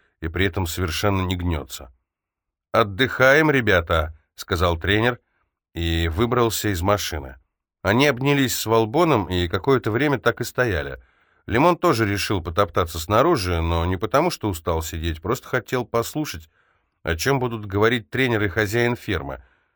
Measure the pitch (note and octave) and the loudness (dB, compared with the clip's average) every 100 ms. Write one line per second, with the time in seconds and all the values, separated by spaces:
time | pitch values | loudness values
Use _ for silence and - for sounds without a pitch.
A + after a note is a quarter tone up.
0 | _ _ D#2+ E2+ F#2+ G2+ E2+ - F2+ D#2+ | _ _ -6 -2 -2 0 -4 -2 -4 0
1 | G#2 F#2+ F#2 F2+ F2 D#2 C2+ - C2+ _ | 0 0 -2 -2 -2 -2 -6 -14 -18 _
2 | _ _ _ _ _ _ _ A2 G#2 F#2+ | _ _ _ _ _ _ _ 0 0 0
3 | B2+ - C3 C#3+ D#3 C#3 G#2+ F#2 E2 E2 | -2 4 6 6 4 2 4 2 2 0
4 | D#2 - _ - - E2+ F2+ E2+ F2+ G#2 | -2 -8 _ -20 -6 0 0 0 0 2
5 | A#2 A#2+ _ _ _ _ _ E2 E2 E2 | 2 -2 _ _ _ _ _ -6 -2 0
6 | E2+ D#2+ A#2 B2 A#2 - G#2+ F2+ F#2+ G#2 | 0 0 0 2 0 0 -4 -2 0 0
7 | - D#2+ C2+ B1+ _ _ _ _ F#2 A2+ | -2 -8 -10 -16 _ _ _ _ 0 2
8 | D3 A#2+ C#3 C#3+ B2+ - G#2+ A2+ A2 C#3 | 2 2 0 2 0 -2 0 2 2 2
9 | E3+ B2 F2+ F2+ E2+ G2 - C3 A2+ A#2 | 4 2 2 0 0 0 2 2 2 0
10 | D3 C3+ A#2 - A#2+ - B2 E2+ C#2 C2 | 0 0 0 -2 -4 -2 -2 -2 -4 -10
11 | - _ _ _ - A2 E3+ E3+ F3 A#2 | -18 _ _ _ -2 2 2 2 0 2
12 | G#2 G2+ - G2+ E2+ E2 G2+ - E2+ E2 | 0 -2 -2 -4 -2 0 0 0 -2 -4
13 | D#2+ G#2+ D#3+ D3+ F#2 E2+ E2 E2+ E2+ F#2 | 0 4 4 2 0 -2 0 0 0 -2
14 | G#2+ C3+ F3 - G#2+ F2+ - D#2+ D#2+ E2 | 0 0 0 -2 -4 -4 -2 -4 -4 -6
15 | E2 D#2+ F#2 B2+ - B2+ - B2+ A2 A#2 | -4 -4 -4 -6 -4 -6 -2 -4 -2 -4
16 | A#2 D3+ D3+ D#2+ - _ _ _ _ _ | -2 -4 -6 -8 -16 _ _ _ _ _
17 | - E2 C3+ C#3 B2 A2+ G#2 G2 A2 A#2+ | -4 -2 0 0 -2 -4 -4 2 2 2
18 | G#2+ B2 C3 A2 G2+ A2+ G2+ A#2 A#2+ A#2+ | -2 -2 0 0 0 0 0 0 0 -2
19 | - F2 C#2 C2 - _ _ | -4 -4 -6 -12 -16 _ _